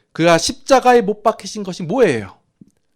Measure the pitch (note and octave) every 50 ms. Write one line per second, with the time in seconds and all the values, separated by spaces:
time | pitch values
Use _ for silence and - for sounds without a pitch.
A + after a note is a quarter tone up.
0 | _ _ - - E3 E3+ E3 E3 - - B3 - - - C4+ B3+ - B3 B3 A#3+
1 | G3 F#3+ G#3 - - A3+ A3 - - F#3+ - G#3+ G3 F#3+ F3 - F3+ D3+ G#3+ C4+
2 | A#3 E3+ B2 A2 G2 F2+ - _ _ _ _ _ - _ _ _ _ _ _